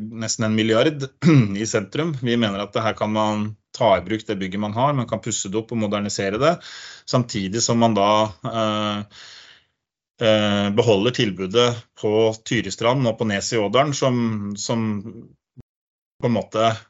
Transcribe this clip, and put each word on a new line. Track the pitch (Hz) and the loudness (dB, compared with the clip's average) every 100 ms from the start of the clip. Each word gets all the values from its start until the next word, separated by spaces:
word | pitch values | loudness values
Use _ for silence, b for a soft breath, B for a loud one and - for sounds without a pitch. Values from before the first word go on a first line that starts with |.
| 107 113 | -10 -8
nesten | 113 - | -6 -2
en | 110 | 0
milliard | 110 110 110 147 147 135 _ | 2 4 4 2 0 -6 _
<clears throat> | 160 147 104 98 | 6 6 6 0
i | 110 | -2
sentrum. | 117 95 135 170 139 | -2 -2 -4 -4 -4
Vi | 120 120 | 0 2
mener | 110 98 | 2 0
at | 101 | -4
det | 120 | -4
her | 110 101 | -2 -2
kan | 107 | -2
man | 107 107 107 107 107 _ | 0 0 0 -4 -8 _
ta | - 117 92 | 0 2 2
i | |
bruk | 87 110 - | 0 -6 -4
det | 101 | -4
bygget | 95 101 | -4 -4
man | 104 | -4
har, | 110 139 | 0 0
man | 143 117 | 0 -2
kan | 107 | -4
pusse | - 104 98 | -4 -6 -4
det | 107 | -6
opp | 110 | -4
og | 117 | -4
modernisere | 104 104 101 - 98 107 | -2 -2 -4 -4 -2 0
det, | 147 175 B B B B B | 0 0 B B B B B
samtidig | 131 120 107 95 92 | 0 0 -2 -4 -2
som | - 117 | 0 2
man | 117 | 2
da, | 104 101 107 110 - 120 | 4 4 4 2 -4 -6
eh, | 113 110 107 104 104 104 B B B B B B _ _ _ _ - | -2 -2 -2 -4 -6 -8 B B B B B B _ _ _ _ -2
eh, | 113 107 104 101 101 | 2 4 4 2 2
beholder | 104 113 98 113 | 2 4 4 2
tilbudet | 123 113 90 92 113 120 113 - - | 0 -2 -2 -2 2 2 0 -10 -6
på | 107 107 110 107 | 0 2 2 0
Tyristrand | - 120 95 - 113 135 120 | -4 -4 -4 -2 0 2 0
og | 110 | 0
på | 113 | -2
Nes | 98 - | -2 -2
i | 120 | -2
Ådalen, | 101 120 147 | 2 2 2
som, | 139 135 123 117 110 101 101 | 0 0 0 0 -2 -6 -8
som | - 117 110 104 107 107 139 _ _ - - _ _ _ _ _ | -4 -2 -2 -4 -8 -14 -18 _ _ -20 -20 _ _ _ _ _
på | 123 | -2
en | |
måte, | 113 - 110 113 104 - | 0 -2 0 2 0 -6